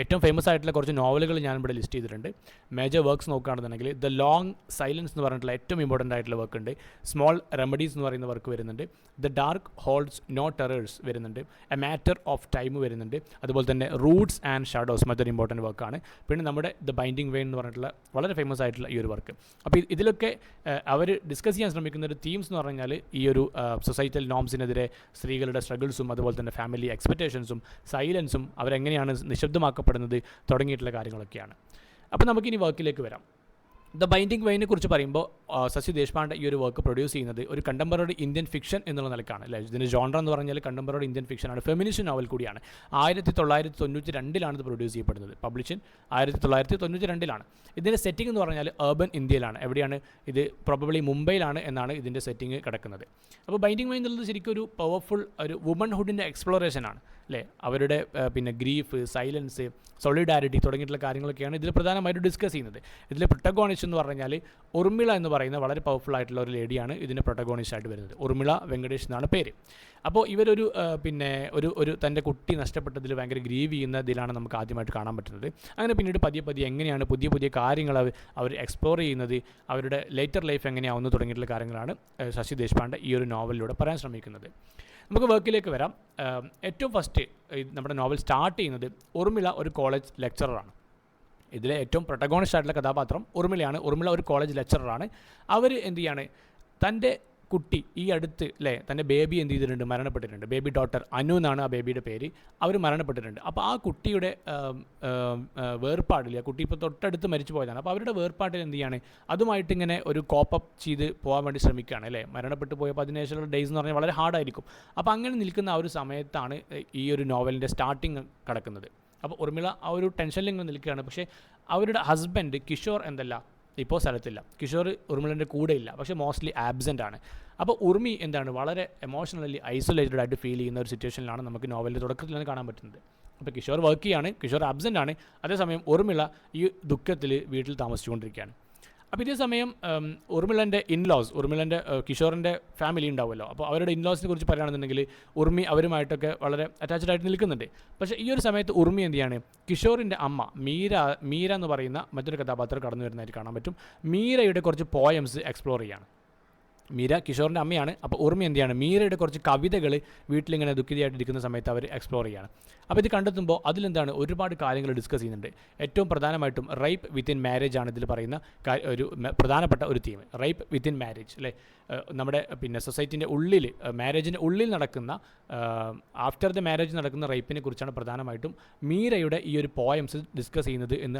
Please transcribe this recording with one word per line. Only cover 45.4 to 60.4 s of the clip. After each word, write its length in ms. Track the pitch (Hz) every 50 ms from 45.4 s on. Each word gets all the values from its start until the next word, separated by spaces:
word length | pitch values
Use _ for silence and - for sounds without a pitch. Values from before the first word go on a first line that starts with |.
| -
പബ്ലിഷ് 300 | 117 117 123 127 - 175
in 60 | 202 - - - - _ _
ആയിരത്തി 300 | - 127 139 139 143 143 -
തൊള്ളായിരത്തി 320 | 139 135 131 135 - 196 190 -
തൊണ്ണൂറ്റി 260 | 165 175 180 202 180 175
രണ്ടിലാണ്. 300 | 170 170 156 117 107 - - _ _ - - - -
ഇതിൻ്റെ 200 | 170 214 220 208 -
സെറ്റിംഗ് 260 | 190 165 - 233 240
എന്ന് 100 | 226 214 185
പറഞ്ഞാൽ 240 | 160 156 151 147 156 - - 147 143
അർബൻ 240 | 147 156 180 180 - 151
ഇന്ത്യയിലാണ്, 380 | 135 131 139 131 123 113 110 - -
എവിടെയാണ് 340 | 123 131 143 143 135 139 143 - - - _ _ -
ഇത് 120 | 131 135 147 - - - - -
probably 320 | 143 135 147 151 160 160 147 139
മുംബൈയിലാണ് 500 | 139 143 151 165 190 190 170 147 143 160 - 151
എന്നാണ് 220 | 131 131 123 127 147 151
ഇതിൻ്റെ 220 | 123 123 127 131 - 127
സെറ്റിംഗ് 300 | 120 113 131 127 131 143 -
കിടക്കുന്നത്. 400 | 123 113 110 - 110 101 95 113 - _ _ _ _ - - _ -
അപ്പോൾ 140 | 190 208 196
ബൈൻഡിങ് 240 | 208 214 214 254 254
വൈൻ 100 | 254 254
എന്നുള്ളത് 240 | 240 240 240 233 233 202
ശരിക്കും 200 | 214 202 175 226 220
ഒരു 100 | 214 220 220 - -
പവർഫുൾ 420 | 165 160 175 185 269 - 208 208 202 - - - 156
ഒരു 100 | 151 160 165 160 160
വുമൺഹുഡിൻ്റെ 580 | 165 165 214 226 208 190 202 196 208 202 190 156
എക്സ്പ്ലോറേഷനാണ്, 680 | 143 - - 185 185 185 175 165 127 135 123 107 104 123 - - - - - -
അല്ലേ? 160 | 139 117 - - - - - 123
അവരുടെ, 300 | 127 135 143 143 147 151 - - - -
ആ, 40 | 131 127 123
പിന്നെ 160 | 131 123 123 117 117 123
ഗ്രീഫ്, 360 | 131 143 147 143 - - 127 123 117 - 131
സൈലൻസ്, 500 | 123 135 143 151 143 135 - - 127 120 - - - - - - -
സോളിഡാരിറ്റി 560 | 147 139 165 175 160 156 147